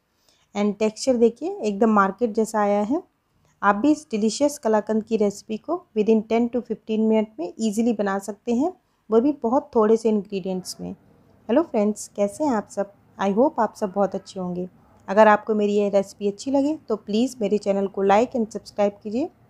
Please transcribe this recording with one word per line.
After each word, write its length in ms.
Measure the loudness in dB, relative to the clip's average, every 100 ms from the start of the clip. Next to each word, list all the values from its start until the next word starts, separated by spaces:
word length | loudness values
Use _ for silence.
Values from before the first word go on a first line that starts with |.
| _ _ _ _ _ -2
And 240 | -2 0
टेक्सचर 380 | -4 -2 -2 2
देखिए, 400 | 2 2 -8 -4
एकदम 340 | -6 0 2
मार्केट 400 | 4 2 0 -4
जैसा 300 | -2 -2 0
आया 220 | 0 0
है। 200 | 0 -4 -6 _ _ _ _ _
आप 140 | 0 2
भी 160 | 2
इस 160 | 0 -2
डिलीशियस 480 | -2 -2 0 -2 0
कलाकंद 440 | 0 0 2 -2
की 140 | -2 0
रेसिपी 420 | 0 -2 -10 -10
को 280 | -6 -6 -4 -2
within 280 | 2 2 2
ten 240 | 0 0
to 140 | -2
fifteen 440 | -6 -10 -4 0 2
minute 320 | 2 0 -6
में 140 | -10 -4
easily 340 | -4 0 0
बना 260 | 0 -2 -4
सकते 360 | -6 -10 -4 0
हैं, 220 | -2 -4 _ _ 0
वो 120 | 2
भी 120 | 2 0
बहुत 300 | -2 -2 0 2
थोड़े 220 | 4 2
से 120 | 2
ingredients 720 | 0 -2 -8 -6 -6 -8 -12
में। 140 | -12 -14 _ _ _ _ 0
Hello 140 | 0
friends, 460 | 2 0 0 -2 -10
कैसे 340 | -4 -4 0
हैं 100 | 0
आप 160 | 0 -4
सब? 240 | -8 -8 _ _ -4
I 160 | -2
hope 260 | 2 2 2
आप 160 | -2 -2
सब 160 | -6
बहुत 240 | -2 -2 -2
अच्छे 240 | -10 -10
होंगे। 300 | -8 -6 -8 -14 _ _ -2
अगर 200 | 4 6
आपको 280 | 6 2 0
मेरी 180 | 0
ये 160 | 0 2
recipe 380 | 0 -2 -4 -6
अच्छी 240 | -6 -2
लगे 280 | 0 0 -4
तो 180 | -6 -6
please 400 | -2 0 0 -2
मेरे 180 | -2 -2
channel 280 | 0 -2 -2
को 180 | -2 2
like 260 | 2 2
and 220 | -2 -6
subscribe 460 | -8 -12 -2 -2 -2
कीजिए, 280 | -8 -6 -6 -8